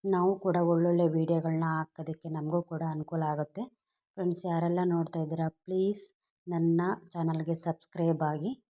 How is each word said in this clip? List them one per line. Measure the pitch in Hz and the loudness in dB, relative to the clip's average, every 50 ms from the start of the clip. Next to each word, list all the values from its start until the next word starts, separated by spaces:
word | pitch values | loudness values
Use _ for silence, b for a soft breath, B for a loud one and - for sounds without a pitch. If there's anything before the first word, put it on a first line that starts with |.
| - | 0
ನಾವು | 196 190 180 180 185 196 185 | 0 2 4 4 2 2 2
ಕೂಡ | - 190 170 | 0 0 2
ಒಳ್ಳೊಳ್ಳೆ | 175 170 170 170 165 170 175 170 175 175 160 | 4 4 4 4 4 4 4 4 4 4 4
ವಿಡಿಯೋಗಳನ್ನ | 156 165 160 160 170 165 160 160 160 160 165 | 2 2 2 2 2 2 2 0 0 0 0
ಹಾಕೋದಕ್ಕೆ | 160 160 156 156 _ _ - 160 160 160 _ - 165 | 0 0 -2 -4 _ _ -12 -10 -10 -10 _ -8 -8
ನಮಗೂ | 156 156 151 151 165 175 | -6 -6 -4 -2 -2 -2
ಕೂಡ | 170 _ 165 156 165 160 | -2 _ -6 -4 -4 -4
ಅನುಕೂಲ | 156 156 151 - 170 160 | -4 -6 -6 -4 -4 -2
ಆಗುತ್ತೆ. | 156 151 151 147 151 151 _ 190 247 254 _ _ _ _ _ _ _ _ _ | -2 -2 -2 -2 -4 -6 _ -12 -12 -12 _ _ _ _ _ _ _ _ _
ಫ್ರೆಂಡ್ಸ್, | 196 180 180 170 180 185 | -4 -2 -2 -2 -2 -4
ಯಾರೆಲ್ಲ | 180 170 165 170 170 175 180 180 | -2 0 0 0 0 0 2 2
ನೋಡ್ತಾ | 180 170 170 165 - - 165 | 2 2 0 0 -2 -4 -4
ಇದ್ದೀರಾ, | 160 151 160 165 165 160 | -4 -4 -2 -2 -2 -4
ಪ್ಲೀಸ್ | - _ _ - 185 185 190 202 208 202 - - _ _ _ _ _ _ _ 175 | -4 _ _ -4 -2 0 0 0 -2 -4 -10 -20 _ _ _ _ _ _ _ -4
ನನ್ನ | 175 165 165 165 165 165 175 185 - - - - | -2 2 2 4 4 4 2 0 -2 -4 -8 -12
ಚಾನಲ್ಗೆ | - 170 165 165 160 160 156 160 165 | -6 -2 -2 0 0 -2 -2 -2 -4
ಸಬ್ಸ್ಕ್ರೈಬ್ | 165 - 170 165 _ - _ - 170 170 165 165 147 | -2 -2 -6 -6 _ -10 _ -4 0 2 2 2 2
ಆಗಿ. | 160 151 151 147 156 220 269 _ _ _ | 0 -2 -2 -2 -4 -6 -6 _ _ _